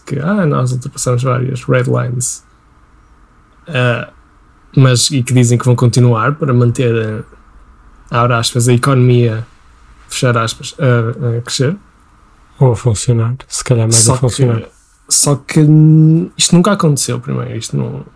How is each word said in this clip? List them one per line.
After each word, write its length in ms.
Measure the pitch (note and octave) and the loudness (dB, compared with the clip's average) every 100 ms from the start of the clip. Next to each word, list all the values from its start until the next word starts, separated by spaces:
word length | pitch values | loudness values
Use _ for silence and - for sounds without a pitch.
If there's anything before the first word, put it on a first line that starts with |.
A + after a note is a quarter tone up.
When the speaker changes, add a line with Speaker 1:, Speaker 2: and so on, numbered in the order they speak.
| - | -10
Speaker 1:
que, 140 | C3+ | -6
"Ah, 260 | D#3 G#3 D#3+ | -4 -2 0
nós 260 | C#3 B2+ | 0 -2
ultrapassamos 520 | B2+ C#3+ - C3 A#2+ | -4 -8 -6 -4 -2
várias 400 | C3 B2 B2+ C3 | -2 -2 -4 -6
red 220 | - B2+ B2+ | -2 0 0
lines." 580 | B2 B2 B2 - - _ _ _ _ _ _ _ _ _ _ _ _ - | -2 -4 -6 -8 -10 _ _ _ _ _ _ _ _ _ _ _ _ -8
Eh, 420 | C#3 B2 A#2 - - _ _ _ _ _ - | -2 0 -2 -6 -16 _ _ _ _ _ 2
mas, 320 | C3 A#2+ - | 4 4 0
e 140 | C#3+ | -2
que 100 | A#2+ | 0
dizem 240 | B2+ A#2+ A#2+ | 2 2 2
que 80 | B2 | 0
vão 100 | B2 | 2
continuar 600 | B2 B2 B2 A2+ A#2+ D3 | 2 2 2 2 -2 -2
para 180 | C#3+ | -2
manter, 420 | B2 A#2+ A#2+ B2 A#2 | 0 0 0 -2 -2
eh, 280 | A2 G#2+ - - - - - - - - - | -4 -8 -12 -20 -20 -20 -20 -20 -20 -20 -6
abre 220 | A#2+ B2 A#2 | -2 0 0
aspas, 340 | A2 B2+ A#2+ | -2 -2 2
a 40 | |
economia, 720 | A#2+ C#3+ C3 B2 B2 A#2+ A2 A2+ _ _ _ - - - | 2 2 2 4 2 2 -2 -10 _ _ _ -20 -20 -14
fechar 300 | - B2+ A#2+ | -4 -2 0
aspas, 380 | A2+ - C3+ - | -2 -6 -14 -2
a, 580 | C#3 A#2+ A2+ A#2+ A#2+ A#2 | 0 2 0 -4 -4 -4
a 40 | |
crescer. 340 | A#2+ - C3 G3+ - _ _ _ _ _ _ - | -6 -4 -2 -4 -12 _ _ _ _ _ _ 0
Speaker 2:
Ou 120 | C3+ | 0
a 40 | A2 | 2
funcionar, 600 | A#2+ G#2+ - A#2 A2+ B2+ - | -2 -2 0 0 -2 -6 -10
se 160 | - | -8
calhar 220 | - A#2+ A2+ | -2 0 2
mais 100 | A2+ | 2
Speaker 1:
Só 180 | A#2 | 2
Speaker 2:
a 40 | B2+ | 0
funcionar. 440 | B2+ - B2+ A2+ | -2 0 0 0
Speaker 1:
que, 80 | - _ _ _ - | -6 _ _ _ -6
só 260 | - - C#3 | -2 0 -2
que 240 | - D#3+ | 0 2
n-, 720 | D3+ D#3 D#3 D#3 D#3 D#3+ F3+ - | 6 6 6 6 4 2 -2 -4
isto 180 | - F3 | 2 2
nunca 160 | F#3 | 2
aconteceu 480 | G3+ D#3+ C#3 - B2 | 0 0 0 -4 -6
primeiro. 380 | C3+ B2+ B2 A2+ | -6 -8 -6 -10
Isto 180 | - C#3+ | -8 -6
não, 300 | B1 C3+ - | -6 -10 -16